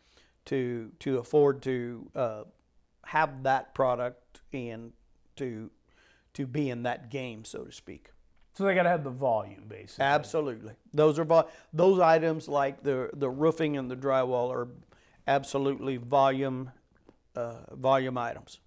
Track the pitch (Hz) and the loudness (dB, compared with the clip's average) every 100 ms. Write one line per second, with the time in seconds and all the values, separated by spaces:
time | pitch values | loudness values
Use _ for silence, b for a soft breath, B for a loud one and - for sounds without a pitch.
0 | b b b b - 135 123 120 110 - | b b b b -4 -2 -2 -4 -8 -8
1 | 147 131 120 151 143 127 131 127 120 117 | -2 -2 2 4 4 2 -4 -4 -6 -10
2 | - 147 120 107 - _ _ _ _ _ | -12 -6 -4 -6 -14 _ _ _ _ _
3 | - 156 156 135 135 135 - - 131 120 | -4 0 0 0 0 0 -2 -2 0 0
4 | 123 127 _ - - 139 120 113 117 - | -4 -8 _ -20 -14 -10 -10 -12 -14 -20
5 | _ _ _ - 131 110 110 - _ b | _ _ _ -10 -8 -8 -12 -18 _ b
6 | b b b - 135 139 143 120 120 120 | b b b -10 -6 -2 -2 -2 -4 -6
7 | 117 135 127 110 110 - - - - 78 | -8 -10 -8 -12 -12 -12 -14 -16 -18 -18
8 | - _ _ _ _ - 196 185 175 175 | -20 _ _ _ _ -2 2 4 4 2
9 | 139 123 135 110 98 98 104 101 95 - | -2 -2 0 0 -2 -12 -18 -18 -18 -2
10 | 139 147 - 160 147 113 107 - _ 147 | 2 2 0 -4 -4 -6 -12 -20 _ 4
11 | 156 147 160 165 156 B B 156 185 190 | 4 4 6 6 4 B B 4 4 6
12 | 165 165 160 160 147 143 139 135 139 131 | 6 6 4 -2 -2 0 0 -2 -2 -2
13 | 127 143 139 135 160 160 156 143 127 127 | -4 -2 -4 2 2 4 0 -2 -6 -4
14 | 135 131 127 123 123 123 120 127 - b | 0 2 2 0 0 -2 -6 -10 -20 b
15 | b b - 139 135 139 139 139 131 127 | b b 0 0 2 -2 0 -2 -4 -6
16 | 120 139 135 135 135 127 131 - _ _ | 0 4 4 2 -2 -4 -8 -14 _ _
17 | _ _ _ - 117 117 - 131 131 135 | _ _ _ -10 -10 -10 -18 -4 2 2
18 | 131 123 117 131 - - | 2 -4 -6 -8 -16 -20